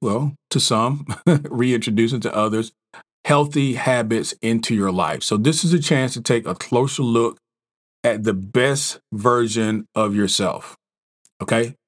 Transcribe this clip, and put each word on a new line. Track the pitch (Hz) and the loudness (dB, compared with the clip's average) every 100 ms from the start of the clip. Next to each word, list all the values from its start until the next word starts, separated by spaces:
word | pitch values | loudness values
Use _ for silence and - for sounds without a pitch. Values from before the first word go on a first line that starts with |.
well, | 120 107 147 143 - | -2 -2 -2 -6 -4
to | 143 | -2
some, | - 110 120 143 143 107 - | 0 2 0 -2 -6 -2 2
<laughs> | 156 | 2
reintroducing | 147 123 123 120 117 107 113 127 | 2 -2 2 0 0 2 2 0
to | 107 107 | -2 0
others, | 107 110 113 - _ - - _ | 0 0 -4 -10 _ -20 -20 _
healthy | - 147 147 147 139 123 | 0 2 2 0 0 0
habits | - 123 110 113 - - | 0 0 0 -2 -2 -4
into | 110 113 113 113 | -2 0 0 0
your | 98 | 0
life. | 92 80 76 | 0 -2 -2
So | - 104 | -2 0
this | 123 156 | 0 2
is | 170 | 2
a | 170 | 2
chance | 143 147 131 127 | 2 0 0 -2
to | |
take | 113 120 - | 0 0 0
a | |
closer | - - - 135 - | -8 -2 0 0 0
look | 127 117 117 - _ _ _ _ _ _ | 0 2 0 -4 _ _ _ _ _ _
at | 120 110 110 | -2 0 0
the | |
best | 95 98 123 131 139 - - _ | -2 0 2 2 0 -4 -8 _
version | 107 117 120 117 110 110 110 - - | -2 2 2 2 0 0 -2 -4 -2
of | 107 101 | 0 2
yourself. | 98 - 95 - - - _ _ _ _ _ - | 0 0 -2 -4 -10 -20 _ _ _ _ _ -12
Okay? | - 113 117 139 | -2 -2 -2 -6